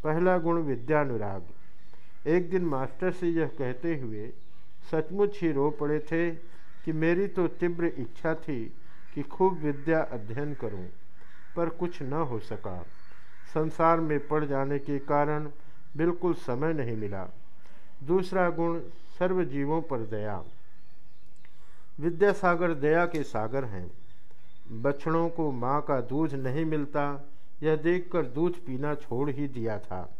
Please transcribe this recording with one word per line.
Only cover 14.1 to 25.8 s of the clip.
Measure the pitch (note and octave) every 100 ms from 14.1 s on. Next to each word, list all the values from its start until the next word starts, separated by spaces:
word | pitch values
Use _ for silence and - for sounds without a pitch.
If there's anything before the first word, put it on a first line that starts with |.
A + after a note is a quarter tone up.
| D3 C#3+
पड़ | D3+ D3
जाने | C3+ C3+ C#3+
के | C3+ C#3
कारण | C#3 D3 D3 D3+ D3+ - - - - C#3+
बिल्कुल | E3+ F3 F3+
समय | E3 - B2 D#3
नहीं | D#3 A#2+ A2
मिला। | G#2 F#2+ F2+ - - - - - - -
दूसरा | C3+ F#3 F#3 F#3+ F3
गुण | E3 E3+ E3+ E3 - - -
सर्व | F3+ F#3
जीवों | D#3+ C#3 C#3 E3
पर | D3 C3
दया। | G#2+ G#2+ G#2 F#2+ F#2 - - - - - - - - - - - - - - -
विद्यासागर | D#3 E3+ G3+ G3+ F#3 E3+ F3
दया | D#3 D3 E3 E3+
के | E3
सागर | C3+ A2 A2 C3+ B2+
हैं। | F#2+ F2 - - - - - - - - A2+
बछड़ों | C3 C#3+ E3 E3 E3+
को | E3 D#3
माँ | B2+ B2 C#3+